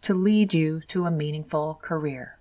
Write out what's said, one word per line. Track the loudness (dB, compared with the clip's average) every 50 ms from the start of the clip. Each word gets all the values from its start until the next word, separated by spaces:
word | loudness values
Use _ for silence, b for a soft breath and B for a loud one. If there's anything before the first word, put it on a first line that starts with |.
to | 0 0 0
lead | 2 4 4 6 6 4 4 4
you | 2 2 2 -2 -4 -8
to | -4 -4 -2 0
a | 0
meaningful | 0 0 -2 -4 -4 -6 -8 -4 -4 -2 -2 -2 -6 -8
career. | -6 -4 -4 -2 -2 -4 -6 -6 -12 -16 -18 _